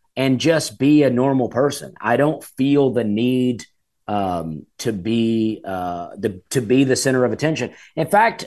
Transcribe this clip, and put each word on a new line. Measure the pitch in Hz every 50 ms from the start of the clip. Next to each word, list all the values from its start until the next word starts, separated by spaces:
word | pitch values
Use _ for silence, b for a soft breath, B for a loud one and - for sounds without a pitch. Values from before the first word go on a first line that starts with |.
| _ _ -
and | 127 135 135 131 120
just | - 160 165 151 - - 107 -
be | 131 143 151 151 143
a | 127
normal | 120 123 127 139 135 131 120 107
person. | - 120 143 139 117 - - - - -
I | 104 110 120 123
don't | 143 156 160 160 -
feel | - _ - 131 139 143 143 139 131 107
the | 120 113
need, | 107 101 110 120 123 127 127 127 127 120 107 - _ _ _ _ _ _ _ -
um, | - 104 101 98 92 90 85 80 82 78 73 - _ _ -
to | - 120 107
be, | 95 87 104 117 117 113 113 113 113 110 110 107 - -
uh, | 98 95 92 90 87 87 87 87 - -
the, | 101 95 - 95 92 _ -
to | - 135
be | 117 101 123 135 139
the | 131 127
center | - - 139 131 127 123
of | 117 107
attention. | - 143 160 156 131 127 - B B B B B
In | 160 160
fact, | 160 196 208 226 226 220 - -